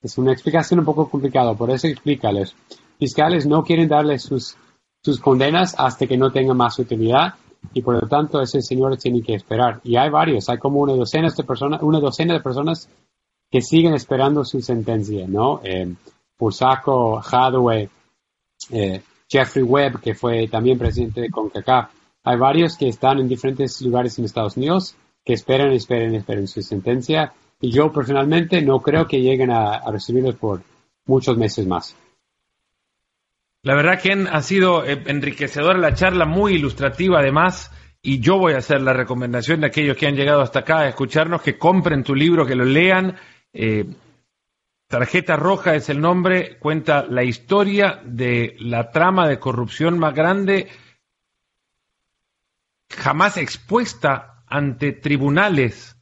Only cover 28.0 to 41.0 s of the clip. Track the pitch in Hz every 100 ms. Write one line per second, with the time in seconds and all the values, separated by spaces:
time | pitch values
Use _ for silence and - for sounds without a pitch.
28 | 123 139 139 165 170 180 139 135 - 151
29 | 165 135 127 131 127 117 107 110 117 107
30 | - 120 127 117 110 95 - _ _ _
31 | - 131 131 117 110 - 95 87 - -
32 | _ _ _ _ _ _ _ _ _ _
33 | _ _ _ _ _ _ 131 143 151 190
34 | 185 196 190 156 - 190 185 170 131 143
35 | 139 143 143 139 143 147 156 185 160 -
36 | 185 180 156 170 208 180 143 - 139 -
37 | 185 170 139 143 180 180 - - - _
38 | 131 135 117 196 180 139 - 139 131 131
39 | 123 123 123 120 117 165 151 - 147 131
40 | 147 139 139 147 127 139 127 160 143 127